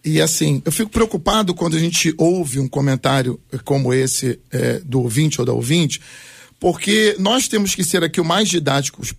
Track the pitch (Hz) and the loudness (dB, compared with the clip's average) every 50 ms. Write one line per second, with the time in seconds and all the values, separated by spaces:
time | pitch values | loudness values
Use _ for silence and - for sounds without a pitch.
0 | _ 156 156 156 156 160 - - 156 151 143 135 - 170 156 - 220 214 - 226 | _ 0 2 2 2 2 2 0 2 2 0 0 0 -4 -2 -2 -4 -2 0 0
1 | 233 220 - 175 147 202 202 220 214 180 175 170 175 170 156 160 165 170 165 - | 0 0 0 -2 -2 0 2 2 2 0 -2 -2 -2 0 0 0 0 0 0 0
2 | - 160 151 - 165 170 180 185 170 143 131 139 135 131 - 143 139 139 135 127 | 0 0 0 2 2 2 2 2 -2 -2 -2 -4 -4 -2 -2 0 0 0 0 0
3 | - 135 135 135 123 127 - - _ _ - 127 - - 143 139 131 127 127 131 | 0 0 2 2 0 -2 -4 -8 _ _ -12 -12 -2 0 0 0 2 2 2 2
4 | 131 131 - - - 127 120 - _ _ - 127 123 123 117 - 185 143 123 135 | 0 0 -2 -2 -2 -4 -4 -4 _ _ -4 -2 0 0 -2 -4 -6 -2 -2 -2
5 | 123 120 110 131 156 156 147 - 120 123 120 120 120 120 156 175 165 139 - - | 0 0 0 2 0 0 0 0 -2 0 0 -2 0 0 2 2 2 0 -2 -6
6 | - - - - - - - - - - _ _ - 180 170 175 - 202 208 220 | -12 -18 -20 -20 -20 -20 -20 -20 -20 -20 _ _ -2 -2 0 0 -2 0 2 4
7 | 214 208 208 185 190 202 233 262 269 - - 214 202 190 - - 180 156 - 180 | 4 2 2 2 0 0 2 0 0 0 0 0 0 0 -2 -2 -2 0 0 0
8 | 165 165 165 - 175 160 170 196 220 196 185 175 151 139 135 139 139 - - - | 0 0 0 -2 0 2 2 2 2 0 0 0 0 0 0 0 -2 -2 -8 -10
9 | - - - | -12 -12 -12